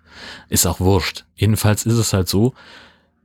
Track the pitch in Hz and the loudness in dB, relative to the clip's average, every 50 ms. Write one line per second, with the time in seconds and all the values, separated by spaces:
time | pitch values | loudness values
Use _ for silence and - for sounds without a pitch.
0 | _ _ - - - - - - - - - - - 90 87 - 92 92 98 90 | _ _ -20 -20 -18 -18 -18 -18 -12 -6 -2 -2 0 0 0 0 2 2 2 2
1 | - - - - - _ _ - 101 101 110 - - 107 107 - - 113 117 117 | 0 -2 -8 -10 -16 _ _ -2 0 0 0 2 2 2 2 2 0 0 0 0
2 | 107 - - 98 90 - - 95 110 127 - - - - - - - - _ _ | 0 0 0 -2 -2 0 0 0 0 0 -2 -4 -20 -20 -20 -20 -20 -20 _ _
3 | _ _ _ _ | _ _ _ _